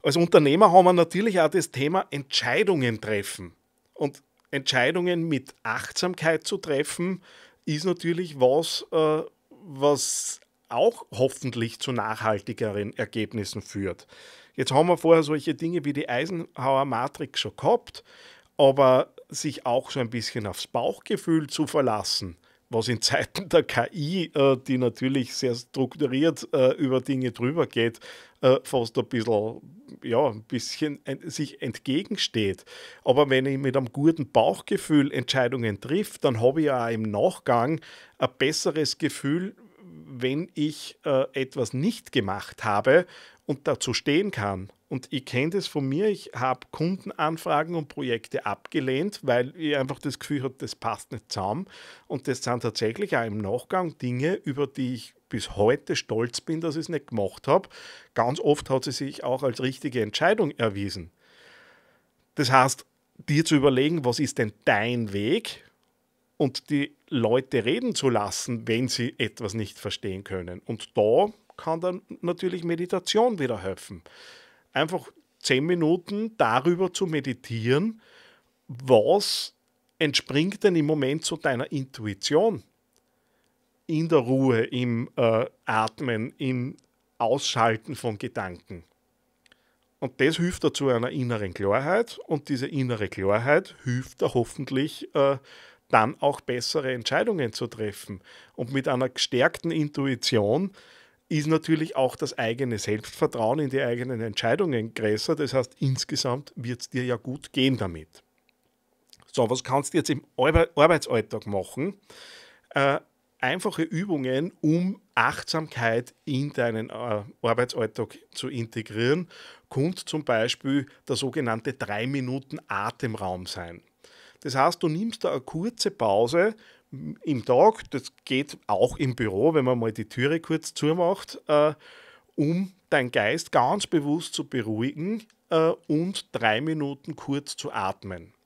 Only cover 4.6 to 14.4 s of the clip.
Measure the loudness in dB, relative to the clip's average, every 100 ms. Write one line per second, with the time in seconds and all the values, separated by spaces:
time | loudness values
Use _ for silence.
4.6 | 0 2 2 2 0 0 0 -2 -4 -10
5.6 | -6 -6 -6 -4 -4 0 0 0 -2 -8
6.6 | -2 -2 -2 -4 -4 -6 -12 -20 -20 _
7.6 | -6 -4 -2 -2 -2 -4 -6 2 4 4
8.6 | 0 -6 -2 2 2 0 -4 _ _ -20
9.6 | -16 2 4 4 0 -4 -6 -10 _ _
10.6 | _ 2 2 2 -14 0 0 0 -8 -4
11.6 | -4 -4 -4 -2 -2 0 0 0 -4 -4
12.6 | -4 -2 -6 -6 -6 -4 -4 -4 -6 -8
13.6 | -10 -6 -6 -6 -14 -20 -20 -20